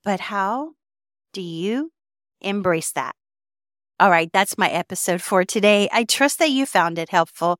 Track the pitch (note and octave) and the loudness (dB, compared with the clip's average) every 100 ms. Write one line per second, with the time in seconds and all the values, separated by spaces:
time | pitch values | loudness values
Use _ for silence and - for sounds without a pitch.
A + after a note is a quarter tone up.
0 | - F#3+ - G#3 G3 B3 D#4 D#4 _ _ | -4 -4 -4 -4 -2 -4 -6 _ _ _
1 | _ _ _ G3 F3 E3 F#3+ B3 D#4+ _ | _ _ _ -12 -8 -4 -2 -2 -4 _
2 | _ _ _ _ F#3+ G3+ F#3 E3 - - | _ _ _ _ -6 -2 0 0 -2 -6
3 | B2+ - _ _ _ _ _ _ _ _ | -6 -10 _ _ _ _ _ _ _ _
4 | G3 E3+ E3 F#3+ G3+ - F#3 E3+ - F3+ | 4 4 2 0 0 0 -2 -2 -6 -6
5 | - F3 - F#3 F#3 A3+ G3+ G#3 G3+ A3+ | -2 -2 0 0 2 2 4 4 2 -2
6 | A3+ - C#4 - D#4+ C4 C4+ F#3 E3 E3 | 0 0 0 2 0 0 2 2 0 -2
7 | E3 F3+ E3 - F3 F3 | 0 0 0 -2 -2 -2